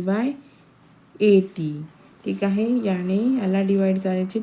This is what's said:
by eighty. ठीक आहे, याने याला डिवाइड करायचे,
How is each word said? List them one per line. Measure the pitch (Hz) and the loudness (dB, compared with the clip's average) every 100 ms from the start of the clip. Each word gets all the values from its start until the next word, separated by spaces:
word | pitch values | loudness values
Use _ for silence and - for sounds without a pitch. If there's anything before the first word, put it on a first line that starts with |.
| 180 | -2
by | 202 254 277 - - - _ - - - - | 0 -2 -4 -14 -20 -20 _ -20 -20 -20 0
eighty. | 208 196 190 - 156 147 160 - - - | 4 6 4 -4 -6 -6 -12 -18 -20 -14
ठीक | 208 196 | -8 -4
आहे, | 196 196 226 247 | -2 0 0 0
याने | 214 180 180 196 | 0 -2 0 0
याला | 240 262 190 196 196 | 0 0 0 0 2
डिवाइड | 196 190 190 | 2 2 0
करायचे, | 190 185 185 220 | -2 -2 -2 -4